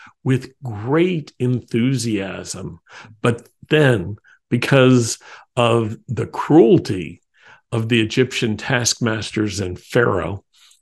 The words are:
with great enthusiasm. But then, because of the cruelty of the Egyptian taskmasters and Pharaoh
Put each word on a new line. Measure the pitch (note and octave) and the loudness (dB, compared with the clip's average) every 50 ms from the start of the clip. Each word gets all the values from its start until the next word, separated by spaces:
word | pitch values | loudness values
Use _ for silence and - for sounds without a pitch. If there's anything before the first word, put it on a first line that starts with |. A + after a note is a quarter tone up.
| - - _ _ - | -20 -20 _ _ -4
with | - C3 B2+ - - _ _ - | -2 -2 -2 -4 -8 _ _ -14
great | B2 A2 G2+ G#2 B2 C#3 D#3+ F3 F#3 F#3 D#3+ C#3+ - _ - | -12 -12 -10 -6 -2 0 2 2 2 0 -4 -6 -8 _ -4
enthusiasm. | B2+ B2 B2+ A#2 - _ - A#2 A2+ C3 C#3 B2+ A2 A#2+ A2 G2 F#2+ F#2+ F#2 F#2 F#2 F2+ - F#2 F#2+ - F2 - _ _ - - - - - _ | -2 -2 -2 -2 -4 _ -2 0 0 0 0 -2 -4 -4 -4 -4 -4 -6 -10 -12 -12 -12 -12 -12 -12 -14 -14 -16 _ _ -20 -20 -20 -20 -12 _
But | - A#2+ G#2 - - _ _ _ - - | -2 -2 -2 -2 -6 _ _ _ -6 0
then, | D#3 D#3 D3+ C3+ B2 G#2 F2 F2+ G#2+ - _ _ _ _ _ - | 2 4 4 4 2 2 -2 -6 -10 -14 _ _ _ _ _ -4
because | - C#3 - - C#3 C3+ B2+ B2+ B2+ B2 A#2+ A2+ - - - - - - - _ - | -4 -2 0 2 4 6 6 6 6 4 2 0 -6 -10 -12 -20 -20 -20 -20 _ -4
of | B2 A#2+ A#2 A#2 A#2 A2+ G#2+ A2 - _ - | 0 0 2 2 2 0 -2 -6 -10 _ -10
the | B2 F#2+ - | -8 -8 -8
cruelty | - - - - - C#3 D#3+ G3+ A#3 G3 C3+ - - G#2+ F#2 E2 C#2 - - _ _ _ _ _ - - _ _ - | -8 -6 -8 -2 4 6 6 6 8 6 4 2 0 -6 -6 -6 -10 -12 -18 _ _ _ _ _ -20 -20 _ _ -6
of | - A#2 A2+ A2 | -4 -4 -2 0
the | B2 A2+ | 0 0
Egyptian | A2 A2 - - B2+ B2 - - C3 A2+ G#2+ G#2 | 0 0 2 0 0 0 0 -4 -2 -2 -4 -4
taskmasters | - - C3+ B2 A#2+ - - - B2 A2+ A2 A2 G#2 - - A2+ G#2+ G#2 F#2 F#2+ | -4 -2 -2 0 0 -2 -2 -2 -2 -2 -2 -4 -6 -6 -4 -2 -2 -2 -2 -6
and | F#2+ F#2 F2+ - | -6 -6 -8 -12
Pharaoh | - - - B2+ A#2+ A#2 G#2 F2+ D#2+ E2+ G2 G2+ _ _ _ _ _ _ _ _ | -10 -2 0 2 2 2 0 -2 -4 -6 -8 -10 _ _ _ _ _ _ _ _